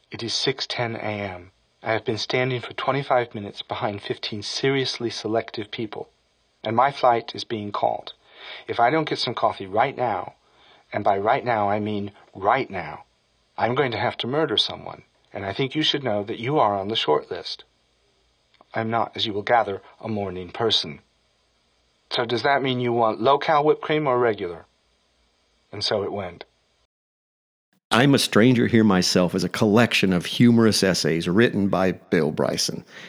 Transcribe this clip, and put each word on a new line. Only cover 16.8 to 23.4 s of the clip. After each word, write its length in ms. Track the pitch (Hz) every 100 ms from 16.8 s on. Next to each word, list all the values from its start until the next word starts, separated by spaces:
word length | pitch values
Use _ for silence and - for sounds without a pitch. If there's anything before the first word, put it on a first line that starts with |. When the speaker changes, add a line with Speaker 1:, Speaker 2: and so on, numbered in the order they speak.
| 98
Speaker 1:
the 80 | 110
short 340 | - 147 -
list." 340 | 90 - - - _ _ _ _ _ _ _ _ _ _
I'm 160 | - 110
not, 220 | 117 - 104
as 100 | 113
you 80 |
will 100 | 101
gather, 380 | 101 120 101 95 - -
a 80 | 113
morning 440 | 107 98 90 87
person. 480 | - 113 - 85 69 _ _ _ _ _ _ _ _ _ _ -
"So 140 | - 117
does 180 | 117
that 180 | 143 139
mean 180 | 135 127
you 140 | 120
want 280 | 117 113 101
low-cal 420 | 120 151